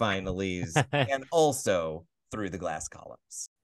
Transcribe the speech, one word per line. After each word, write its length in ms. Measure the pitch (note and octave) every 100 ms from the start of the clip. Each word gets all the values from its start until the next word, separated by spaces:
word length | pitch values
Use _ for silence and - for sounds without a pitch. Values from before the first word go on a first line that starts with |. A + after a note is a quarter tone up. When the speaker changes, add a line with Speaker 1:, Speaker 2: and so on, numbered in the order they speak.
Speaker 1:
Finalese 800 | A2 F#2+ F#2+ F2+ F#2+ F2+ E2+ D3 -
Speaker 2:
<laughs> 40 |
Speaker 1:
and 320 | C#3+ B2+ C3+ C3+
also 720 | E3 D3+ - A2 F#2 D#2+ D#2+ - _ _
Through 200 | G#2+ F#2+
the 80 | E2+
Glass 300 | E2+ D#2 -
Columns. 600 | - - - _ - - _